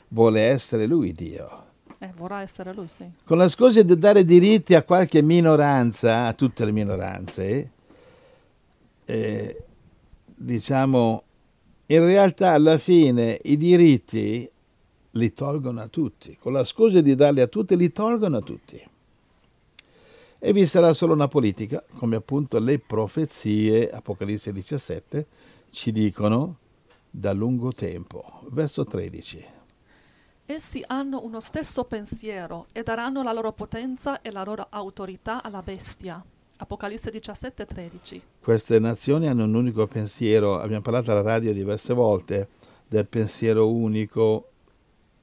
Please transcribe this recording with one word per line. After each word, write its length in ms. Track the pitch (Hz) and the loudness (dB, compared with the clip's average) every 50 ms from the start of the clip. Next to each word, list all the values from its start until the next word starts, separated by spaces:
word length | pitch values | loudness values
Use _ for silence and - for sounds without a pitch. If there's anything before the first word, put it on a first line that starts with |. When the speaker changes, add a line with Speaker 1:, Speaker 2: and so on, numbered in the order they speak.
| _ - | _ -4
Speaker 1:
vuole 320 | 113 113 113 113 110 110 | 2 4 4 6 6 4
essere 460 | 110 120 139 120 - - 120 110 107 | 4 2 2 0 -2 -4 -4 -2 0
lui 260 | 120 170 165 113 87 | 0 0 0 0 -2
Dio. 500 | 82 80 85 80 - - - - - - - _ _ _ _ - - - | -6 -8 -12 -12 -12 -14 -16 -18 -20 -20 -20 _ _ _ _ -20 -20 -18
Speaker 2:
Eh, 140 | 196 190 180 | -18 -18 -16
vorrà 280 | 170 170 185 202 202 | -14 -14 -12 -12 -12
essere 300 | 196 185 - - 180 185 | -14 -14 -16 -16 -14 -14
lui, 140 | 185 214 180 | -14 -14 -14
sì. 240 | 165 - - 175 175 - _ _ | -16 -16 -20 -20 -20 -20 _ _
Speaker 1:
Con 140 | - 165 170 | 0 4 4
la 100 | 185 170 | 4 4
scusa 340 | - - 240 254 214 226 | 4 2 2 4 6 6
di 160 | 202 170 180 160 | 6 6 6 6
dare 260 | 175 208 208 202 185 | 6 6 6 6 6
diritti 500 | 160 175 175 180 208 220 208 - - 180 | 8 8 8 8 8 4 4 4 4 4
a 100 | 156 - | 4 4
qualche 380 | - 180 185 180 - - 156 | 4 2 2 2 4 2 2
minoranza, 1040 | 147 156 170 175 165 160 156 147 147 143 139 131 120 117 107 - - 117 113 117 120 | 4 4 4 4 4 4 4 4 4 2 2 2 0 0 -2 0 0 0 2 2 0
a 60 | 113 113 | -2 -2
tutte 300 | - 139 123 - - 110 | -2 -2 -2 -2 -2 -4
le 80 | 107 | -2
minoranze, 1000 | 107 107 104 101 98 92 95 95 95 90 92 92 - 98 95 98 113 139 - - _ _ _ _ _ _ _ _ _ _ _ _ _ _ _ _ _ _ _ _ _ _ _ _ _ _ _ | -2 -2 -2 -4 -4 -6 -6 -8 -10 -10 -12 -12 -10 -8 -6 -4 -4 -4 -6 -10 _ _ _ _ _ _ _ _ _ _ _ _ _ _ _ _ _ _ _ _ _ _ _ _ _ _ _
eh, 580 | - 117 113 107 107 104 104 104 - - 453 - - _ _ _ _ _ _ _ _ _ _ _ _ - | -6 -6 -4 -4 -4 -6 -6 -8 -10 -12 -16 -18 -20 _ _ _ _ _ _ _ _ _ _ _ _ -20
diciamo, 840 | - 123 123 120 110 - - 139 131 135 135 131 123 117 113 113 110 - _ _ _ _ _ _ _ _ _ _ _ _ | -14 -8 -6 -6 -6 -4 -2 0 0 2 2 2 2 2 2 0 -4 -8 _ _ _ _ _ _ _ _ _ _ _ _
in 180 | - 151 165 170 | 2 4 4 6
realtà 480 | 175 190 202 196 185 - - 190 180 | 6 6 6 4 4 2 2 2 4
alla 260 | 160 147 151 160 160 151 | 4 6 6 4 4 2
fine 600 | - 185 180 170 156 131 120 120 117 113 104 - - | 4 4 6 6 6 6 4 2 0 0 -2 -4 -2
i 120 | - 147 | 0 0
diritti 920 | 147 165 175 180 170 170 160 135 110 - - - 110 104 104 110 120 127 - _ _ _ _ _ _ _ _ _ _ _ _ | 2 4 6 6 8 8 8 6 4 2 -4 -6 -4 -4 -4 -4 -6 -8 -12 _ _ _ _ _ _ _ _ _ _ _ _
li 220 | - 113 120 110 | -4 -2 -2 -2
tolgono 480 | - - 139 139 147 156 131 127 120 110 | -2 -4 -6 -6 -6 -6 -6 -6 -8 -10
a 80 | 107 107 | -12 -10
tutti. 480 | - 170 147 107 - _ - - - _ | -6 -4 -4 -4 -6 _ -20 -20 -18 _
Con 140 | - 123 | -8 -4
la 120 | 135 135 123 | -2 -2 -2
scusa 360 | - - - 226 226 185 180 | -2 0 2 4 6 6 6
di 140 | 151 139 135 | 6 6 6
darli 260 | 127 147 143 143 135 | 6 6 4 6 4
a 60 | 123 | 2
tutti, 300 | 117 - 208 - - 190 | 2 0 -2 -2 0 2
li 160 | 170 180 165 | 2 2 2
tolgono 460 | - - 214 226 240 220 214 175 139 107 | 0 0 -2 -2 0 0 0 -2 -2 -2
a 40 | |
tutti. 460 | - - 57 - _ - 65 - - _ _ _ _ _ _ _ _ _ _ _ _ _ _ _ _ _ _ - - _ _ _ _ _ _ _ _ _ _ - | -4 -8 -14 -16 _ -20 -20 -20 -20 _ _ _ _ _ _ _ _ _ _ _ _ _ _ _ _ _ _ -20 -20 _ _ _ _ _ _ _ _ _ _ -6
E 140 | - 196 | -2 0
vi 140 | 202 202 185 | 2 4 2
sarà 260 | 143 - 180 170 165 | 4 4 4 4 4
solo 220 | 151 - 180 165 160 | 4 2 2 2 2
una 140 | 151 143 135 | 2 0 0
politica, 540 | - 143 120 104 95 - 110 107 147 - - _ - | 0 0 0 0 -2 -4 -8 -8 -8 -10 -10 _ -12
come 200 | - 120 113 113 | -6 -4 -2 -2
appunto 420 | 107 - - 135 143 147 - 120 113 | -4 -4 -4 -4 -4 -4 -2 -2 -2
le 200 | 110 127 147 131 | 0 0 -2 -2
profezie, 1120 | - - 107 110 110 98 - 160 156 - - - - 107 104 107 107 107 110 113 117 - | -2 -4 -4 -4 -4 -4 -4 -6 -6 -6 -8 -8 -4 -2 0 0 2 2 2 2 0 -2
Apocalisse 600 | - 113 - 104 98 - 101 101 107 101 - 110 | -6 -12 -12 -12 -10 -8 -8 -8 -8 -8 -8 -10
diciassette, 760 | 98 95 95 - 151 131 - - 82 85 - - - 147 156 _ _ _ _ _ _ _ _ _ | -12 -12 -10 -10 -10 -10 -8 -10 -12 -12 -12 -10 -10 -10 -10 _ _ _ _ _ _ _ _ _
ci 200 | - - - 120 | -16 -10 -8 -4
dicono 680 | 110 110 107 101 - - 104 104 110 123 151 185 160 - _ _ _ _ _ _ _ _ _ _ | -2 0 -2 -2 -2 -2 -2 0 0 -2 -4 -6 -10 -16 _ _ _ _ _ _ _ _ _ _
da 220 | - - 98 101 | -14 -8 -6 -6
lungo 400 | 98 98 110 123 127 120 120 127 | -4 -4 -4 -4 -4 -4 -6 -8
tempo. 680 | 117 - - 87 87 90 90 - - - - - - - - - | -8 -8 -10 -10 -10 -12 -14 -16 -18 -20 -20 -20 -20 -20 -18 -12
Verso 340 | 123 151 156 143 - - 120 | -8 -6 -6 -6 -6 -6 -8
tredici. 580 | - - 92 90 92 - 85 - - - 80 - - - _ _ _ _ _ _ _ _ _ _ _ _ _ _ _ _ _ _ | -6 -8 -10 -10 -10 -14 -18 -18 -18 -20 -20 -20 -20 -20 _ _ _ _ _ _ _ _ _ _ _ _ _ _ _ _ _ _
Speaker 2:
Essi 380 | - 294 320 - - - 254 - | -16 -14 -12 -12 -12 -12 -12 -10
hanno 380 | - 254 269 277 277 269 247 226 | -10 -8 -8 -8 -8 -10 -10 -12
uno 160 | 226 220 220 | -12 -14 -14
stesso 440 | - - - 311 302 - - 262 247 | -14 -12 -10 -10 -10 -8 -8 -8 -8
pensiero 840 | - 233 214 208 - 226 220 220 214 202 185 170 160 170 170 - _ | -8 -8 -12 -10 -12 -14 -14 -12 -12 -12 -12 -12 -12 -14 -16 -16 _
e 100 | - 180 | -14 -12
daranno 400 | 180 226 226 233 240 262 262 269 | -8 -8 -6 -6 -6 -6 -6 -6
la 100 | 262 233 | -6 -6
loro 200 | 226 226 226 220 | -6 -6 -6 -8
potenza 680 | - - 214 - 226 226 247 262 254 - - 285 277 - | -8 -10 -12 -10 -10 -10 -8 -10 -10 -8 -8 -8 -8 -8
e 100 | - 226 | -10 -14
la 140 | 202 196 190 | -12 -12 -10
loro 220 | 208 214 214 190 - | -10 -10 -12 -12 -12
autorità 720 | - 208 196 190 - - 196 185 185 - - 220 226 247 | -12 -12 -12 -12 -12 -14 -14 -14 -14 -14 -10 -10 -10 -10
alla 200 | - 220 202 190 | -10 -12 -14 -14
bestia. 600 | 170 196 190 185 - - - - - 180 160 175 - _ _ _ _ _ _ - | -14 -14 -14 -14 -14 -18 -18 -16 -16 -16 -16 -16 -18 _ _ _ _ _ _ -18
Apocalisse 520 | - - 202 202 208 202 214 220 - 233 | -16 -14 -14 -12 -12 -12 -12 -12 -12 -12
diciassette 540 | 220 214 - - 202 - - 170 - - - | -14 -14 -14 -16 -16 -14 -14 -16 -14 -14 -16
tredici. 560 | - - 185 175 170 - 175 - - 185 180 - _ _ _ | -14 -14 -16 -16 -16 -18 -20 -20 -20 -20 -20 -20 _ _ _
Speaker 1:
Queste 360 | - - 113 110 - - 117 110 | -2 0 0 0 0 2 2 2
nazioni 480 | 110 113 117 - - 139 143 160 165 | 2 0 -4 -4 -2 -2 0 0 0
hanno 180 | 147 127 117 110 | 0 0 0 0
un 100 | 107 110 | 0 0
unico 320 | 117 123 123 110 110 107 | 0 -2 -2 -2 -2 -4
pensiero. 720 | 104 - 113 104 101 - - 123 107 107 110 104 101 98 85 | -4 -4 -8 -8 -8 -8 -4 0 2 2 2 2 2 -2 -2
Abbiamo 220 | - 104 107 107 | -4 -6 -6 -6
parlato 280 | 98 117 113 127 117 117 | -4 -4 -4 -2 -2 0
alla 120 | 104 104 | 0 0
radio 320 | 101 110 113 113 113 110 104 | 0 0 -2 -2 -2 -2 -4
diverse 400 | 98 98 101 104 107 - - 123 | -4 -4 -6 -6 -6 -4 -4 0
volte 540 | 123 120 107 101 90 82 - 95 101 98 - _ _ _ _ _ _ _ | 0 2 2 2 0 -2 -4 -6 -6 -6 -8 _ _ _ _ _ _ _
del 200 | - 110 107 104 | -4 -2 -2 -2
pensiero 680 | - - 117 107 101 - - 117 113 110 110 110 110 | -2 -2 -4 -4 -4 -4 -4 -2 0 2 2 2 2
unico 800 | 117 117 113 107 107 107 107 101 - 120 113 110 110 110 - - _ _ _ _ _ _ _ _ _ _ _ _ _ _ | 0 -2 -2 -2 -2 -4 -6 -4 -2 0 0 0 0 -2 -6 -12 _ _ _ _ _ _ _ _ _ _ _ _ _ _